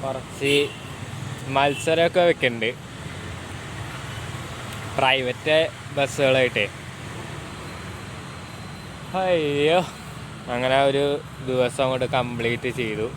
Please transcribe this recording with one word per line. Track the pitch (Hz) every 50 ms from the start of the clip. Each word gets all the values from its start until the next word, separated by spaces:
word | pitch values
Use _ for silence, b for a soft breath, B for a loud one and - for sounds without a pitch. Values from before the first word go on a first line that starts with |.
| -
കുറച്ച് | 135 131 131 131 - - - 139 139 143 143 143 139 - - - - - - - - - - - - - - - 135 135
മത്സരമൊക്കെ | 135 139 143 143 127 - 160 160 160 170 170 - 180 175 175
വെക്കുന്നുണ്ട്, | 160 - - 127 117 117 110 113 127 - - - - - - - - - - - - - - - - - - - - - - - - - - - - - - - - - - - - - - - - - - - - -
പ്രൈവറ്റ് | 135 131 131 135 131 123 123 - - 156 151 156 160 156 - - - - - 143
ബസ്സുകളായിട്ടേ. | 139 127 - - 143 131 131 131 127 123 - 113 104 98 - - - - - - - - - - - - - - - - - - - - - - - - - - - - - - - - - - - - - - - - - - - - - - - - - 185
അയ്യോ, | 190 185 180 165 156 147 143 143 143 151 165 185 175 B B B B B B B - - - - - - 123
അങ്ങനെ | 120 127 127 131 139 139 139
ഒരു | 135 139 143 143 143 147 - - - - 147 127
ദിവസം | 127 127 127 123 117 - 135
അങ്ങോട്ട് | 127 131 127 127 123 135 131
കംപ്ലീറ്റ് | 123 123 120 117 117 117 120 120 - 127 113 127
ചെയ്തു. | 120 110 107 104 110 123 139